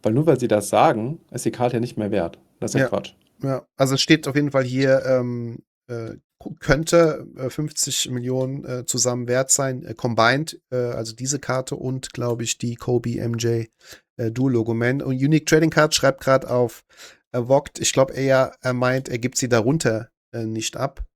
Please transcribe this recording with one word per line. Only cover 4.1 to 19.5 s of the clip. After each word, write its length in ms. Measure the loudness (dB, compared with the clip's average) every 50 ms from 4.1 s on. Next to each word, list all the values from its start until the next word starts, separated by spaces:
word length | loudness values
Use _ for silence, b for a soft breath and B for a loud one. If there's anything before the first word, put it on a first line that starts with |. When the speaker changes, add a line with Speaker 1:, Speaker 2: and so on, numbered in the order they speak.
| 2 2 2 -2
Speaker 2:
auf 80 | -2
jeden 160 | 0 0 0
Fall 120 | 0 0 -2
hier, 400 | 0 0 0 2 4 4 2 2
ähm, 540 | 2 0 0 0 -2 -4 -6 -8 -8 -10 -14 _ _ _ _ _ _
äh, 280 | -10 -10 -10 -10 -12 -16 _ _ _ _
ku-, 160 | -14 -14 -14 _
könnte, 680 | 0 0 2 2 2 4 4 6 6 4 2 -4 -10 -14 -12
äh, 140 | -8 -8 -8
fünfzig 600 | -6 -6 -6 -6 -4 -4 -4 -4 -2 -4 -4 -4
Millionen, 540 | -4 -6 -4 -2 -2 -2 -2 -4 -6 -8 -8
äh, 220 | -8 -10 -10 -8
zusammen 420 | -6 -2 0 0 0 0 -2 -2 0
wert 240 | 0 0 2 0
sein, 320 | 0 0 0 -2 -4 -6 -10
äh, 100 | -12 -14
combined, 680 | -4 -4 -2 2 4 4 4 4 2 -2 -6 -10 -18 _ _
äh, 60 | -4 -4
also 360 | -2 -2 -4 -6 -8 -8 -10
diese 260 | -10 -6 -4 -4 -6
Karte 360 | -4 -2 -4 -4 -2 -6 -8
und, 380 | -6 -6 -6 -6 -6 -8 -12 -10
glaub 280 | -6 -4 -4 -4 -4
ich, 160 | -4 -6 -6 _
die 180 | -4 -6 -6
Kobe 440 | -6 -4 0 0 0 0 -2 -4 -4
M 180 | -4 -4 -4 -2
J, 300 | 0 0 0 0 -2 -6 B B B B B B B B _
äh, 160 | -6 -4 -4
Dual 220 | -2 0 0 2 2
Logo 200 | 2 2 2 0
Man. 280 | 0 2 0 0 0
Und 140 | -2 -4 -2
Unique 300 | 0 2 4 4 2 4
Trading 240 | 4 4 4 4 4
Card 240 | 4 4 4 4 2
schreibt 280 | 2 2 2 2 2
grad 240 | 2 2 2 2 2
auf, 400 | 0 0 2 2 0 -2 -10 _ B B B B B B B B B -6
äh, 80 | -6 2
Vogt, 360 | 4 4 2 2 0 _ -2
ich 120 | -2 0
glaub 240 | 2 2 2 2 0
eher, 380 | -4 0 2 4 4 4 2 -2 _
er 120 | -4 -2 -2
meint, 360 | 0 0 0 0 0 -2 -4
er 80 | -6 -4
gibt 200 | -4 -2 -2 -2
sie 120 | 0
darunter, 600 | 2